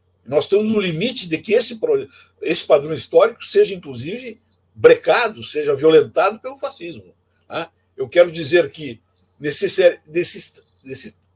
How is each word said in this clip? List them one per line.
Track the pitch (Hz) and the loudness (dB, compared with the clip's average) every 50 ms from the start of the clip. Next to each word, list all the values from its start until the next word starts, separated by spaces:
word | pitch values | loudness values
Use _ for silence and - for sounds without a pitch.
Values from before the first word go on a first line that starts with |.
| _ _ _ _ _ | _ _ _ _ _
Nós | - - 147 139 | -2 -2 -2 0
estamos | - 196 208 214 220 | 2 0 0 0 0
no | 220 208 | -2 -2
limite | 190 180 160 156 202 262 - - - 175 | -2 -2 -2 -4 -4 -4 -4 -6 -8 -6
de | 156 151 | -8 -8
que | - - 196 | -4 0 0
esse | 247 226 - 233 220 | 0 0 -2 -6 -6
pro-, | - 160 147 135 123 - _ - - _ _ - | -2 0 0 -2 -2 -6 _ -20 -20 _ _ -10
esse | - 151 160 - - | -6 -4 -4 -2 0
padrão | - 170 143 139 156 160 | 2 2 2 2 0 -8
histórico | 127 - - - 165 196 233 233 - - | -8 -4 0 2 4 4 4 0 -4 -8
seja, | - - 202 208 180 196 | -2 2 2 2 2 0
inclusive, | 175 - 147 127 117 127 160 202 247 262 240 220 _ _ _ _ _ _ _ _ | -10 -12 -14 -12 -10 -10 -10 -10 -12 -12 -14 -18 _ _ _ _ _ _ _ _
brecado, | 110 107 160 165 - - 165 160 - - - - 117 110 | 4 6 6 6 6 4 0 2 2 0 -2 -4 -8 -14
seja | - - 147 151 143 139 | -10 -8 -6 -2 -2 -2
violentado | 127 143 160 160 156 131 113 - - 170 202 220 220 | 2 4 6 6 6 4 4 0 0 0 0 -2 -4
pelo | - 254 277 - | -10 -14 -12 -10
fascismo, | - - - - - 170 151 110 92 87 _ _ _ _ _ _ _ - | -10 -10 -10 -12 -16 -16 -16 -18 -20 _ _ _ _ _ _ _ _ -14
né? | - 151 170 - _ _ _ _ _ - | -12 -12 -12 -12 _ _ _ _ _ -10
Eu | - - | -10 -2
quero | - 175 175 175 | 4 4 4 4
dizer | 160 170 160 131 165 175 160 139 | 2 -8 -4 0 2 2 2 0
que | - - 151 131 113 - _ _ _ _ _ _ _ - | -4 -12 -14 -14 -14 -16 _ _ _ _ _ _ _ -12
necessari-, | 139 147 139 - 202 180 - 185 180 175 - - _ 151 | -8 -6 -4 -2 -2 -2 2 4 4 4 4 2 _ _
necess-, | 151 170 165 - - 214 - - - - _ _ _ _ _ | -6 -6 -6 -6 -6 -10 -12 -12 -14 -18 _ _ _ _ _
necess-, | 131 131 127 - 104 - _ _ _ _ | -16 -14 -14 -14 -16 -18 _ _ _ _